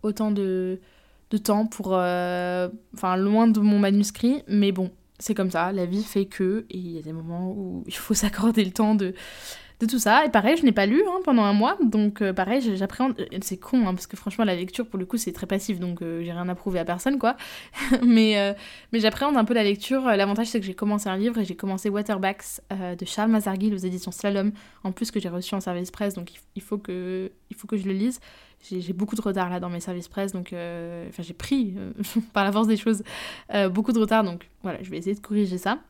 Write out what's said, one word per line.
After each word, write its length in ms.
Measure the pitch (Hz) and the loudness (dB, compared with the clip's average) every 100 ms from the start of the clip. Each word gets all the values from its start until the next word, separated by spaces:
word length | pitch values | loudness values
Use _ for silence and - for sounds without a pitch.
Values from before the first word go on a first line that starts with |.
autant 300 | 214 208 214 | -2 0 0
de, 480 | 202 196 185 185 190 _ _ _ _ _ | 0 0 0 -2 -6 _ _ _ _ _
de 80 | 214 | -2
temps 300 | 208 208 226 | 2 2 2
pour, 240 | - 185 | -4 0
euh, 720 | 185 180 180 180 180 180 180 180 220 _ | 2 2 0 0 -2 -2 -2 -2 -6 _
enfin, 200 | - 185 | -4 0
loin 320 | 185 196 220 233 | 2 4 6 6
de 120 | 214 | 6
mon 200 | 208 208 | 6 6
manuscrit, 640 | 202 202 202 - 240 262 - | 6 4 2 0 0 0 0
mais 240 | 202 202 | 4 4
bon, 200 | 190 185 - _ _ | 2 -4 -8 _ _
c'est 160 | - | -4
comme 160 | 208 185 | 0 0
ça, 200 | 170 175 | 0 0
la 140 | 196 | 0
vie 180 | 175 196 | 0 -2
fait 220 | 214 202 | 0 -2
que, 400 | 196 - 185 214 220 | -2 0 0 0 -4
et 80 | 185 | -10
il 140 | 175 | -10
y 60 | 165 | -10
a 60 | |
des 100 | 156 | -10
moments 380 | 160 165 170 185 | -10 -8 -6 -6
où 320 | 202 185 180 | -6 -8 -8
il 100 | - | -8
faut 180 | - - | -12 -2
<laughs> 20 | |
s'accorder 500 | 208 208 196 226 226 | 0 2 2 2 4
le 60 | 190 | 2
temps 240 | - 214 | 2 4
de, 180 | 214 185 185 - - - - - - | 4 2 -4 -16 -16 -16 -16 -18 -4
de 60 | 226 | -2
tout 100 | 247 | 2
ça. 280 | 208 247 | 6 6
Et 40 | 302 | 6
pareil, 280 | 214 208 330 | 4 4 6
je 60 | |
n'ai 80 | 285 | 4
pas 140 | 208 | 4
lu, 160 | 196 277 403 | 4 4 2
hein, 120 | 370 | 0
pendant 200 | 349 240 | 4 4
un 100 | 202 | 6
mois, 240 | 208 247 392 | 4 2 2
donc, 380 | 254 214 208 208 | 2 4 2 2
euh, 120 | 196 | -2
pareil, 280 | 185 185 262 | 0 0 2
j'ai, 160 | 233 190 | 0 -2
j'appréhende, 380 | 196 - 262 233 | -4 0 -2 -2
euh, 180 | - 185 | -6 -8
c'est 160 | - 190 | -8 -10
con, 300 | - 262 202 | 0 2 2
hein, 60 | |
parce 140 | 185 - | -2 -8
que 80 | |
franchement, 300 | - 208 - | -10 -8 0
la 100 | 214 | 0
lecture, 320 | 180 180 - 226 | 0 -4 -6 -6
pour 120 | 196 | -6
le 60 | |
coup, 120 | 180 233 | -4 -4
c'est 140 | 202 | -4
très 160 | 170 190 | -6 -4
passif, 320 | 196 196 180 | -2 -2 -4
donc, 220 | 180 175 | -4 -6
euh, 220 | 170 165 | -6 -6
j'ai 80 | 170 | -6
rien 160 | 170 180 | -6 -6
à 60 | |
prouver 240 | 180 202 180 | -6 -4 -4
à 60 | |
personne, 320 | 170 175 262 277 | -2 -2 0 2
quoi. 180 | 226 262 - - - | 0 0 -10 -16 -16
<laughs> 360 | - 269 254 | -8 0 4
Mais, 340 | 240 226 220 208 | 6 8 6 4
euh, 140 | 202 202 - - - | 0 -4 -12 -20 -4
mais 80 | 226 | 2
j'appréhende 380 | 214 214 285 269 | 2 2 2 4
un 80 | |
peu 80 | 220 | 4
la 100 | 233 | 4
lecture. 380 | 208 202 - 262 | 4 0 0 0
L'avantage, 440 | 262 202 196 208 226 | 2 4 4 2 0
c'est 120 | 233 | -2
que 60 | |
j'ai 100 | 190 | -4
commencé 340 | 185 208 208 202 | -4 -2 0 -2
un 80 | 190 | 0
livre, 220 | 226 233 | 0 0
et 60 | |
j'ai 100 | 185 | -4
commencé 340 | 175 196 190 214 | -4 -4 -2 -2
Waterbacks, 720 | 202 208 202 190 196 - - _ | -2 -2 0 -2 -4 -12 -16 _
euh, 240 | 196 180 | -8 -6
de 100 | 175 | -8
Charles 260 | 175 - 220 | -6 0 2
Mazarguil 420 | 220 202 190 214 | 2 2 0 0
aux 40 | 196 | 0
éditions 340 | 185 185 180 | -4 -6 -8
Slalom, 400 | - 202 196 202 208 - - | -4 -2 0 0 -4 -20 -10
en 80 | 190 | -8
plus 180 | 180 226 | -6 -4
que 100 | 214 | -4
j'ai 100 | 185 | -4
reçu 260 | 175 180 | -6 -4
en 40 | 196 | -6
service 320 | 185 175 185 | -4 -6 -8
presse, 220 | - 202 | -4 -4
donc 180 | 190 175 | -4 -12
il 60 | - | -18
f-, 60 | _ | _
il 60 | - | -16
faut 160 | - 208 | -8 -8
que, 540 | 208 180 180 185 190 _ _ | -6 -8 -6 -6 -8 _ _
il 60 | |
faut 120 | - 214 | -18 -6
que 100 | 214 | -4
je 80 | |
le 80 | 196 | -2
lise. 260 | 190 233 254 - - - _ - | 0 0 -2 -16 -20 -20 _ -10
J'ai, 120 | 180 | -8
j'ai 120 | 175 | -6
beaucoup 220 | 180 208 | -4 -2
de 60 | 220 | -2
retard, 280 | 220 190 180 | -2 -2 -2
là, 100 | 180 | -4
dans 100 | 175 | -4
mes 100 | 175 | -6
services 280 | 180 175 170 | -6 -8 -8
presse, 240 | - 196 | -6 -4
donc, 220 | 190 180 | -6 -8
euh, 540 | 175 170 170 170 170 175 | -8 -8 -8 -10 -10 -12
enfin, 140 | - | -12
j'ai 100 | 170 | -12
pris, 400 | 175 - 277 214 | -12 -2 0 0
euh, 160 | 190 190 - 202 | -4 -10 -8 -2
<laughs> 220 | 233 220 | -2 -2
par 100 | 208 | 0
la 80 | 196 | 2
force 160 | 208 226 | 4 2
des 100 | 214 | 2
choses, 240 | 226 208 - - - - - | 2 0 -2 -12 -12 -14 -2
euh, 120 | 208 190 | 0 2
beaucoup 260 | 185 220 | 2 2
de 60 | 226 | 2
retard, 240 | 214 220 | 4 2
donc 240 | 196 170 - _ | 2 -4 -14 _
voilà, 160 | 190 160 | -8 -8
je 80 | 185 | -8
vais 80 | 170 | -6
essayer 160 | 180 | -4
de 60 | 202 | -4
corriger 360 | - 214 196 180 | -2 0 2 0
ça. 220 | 190 262 | -2 -4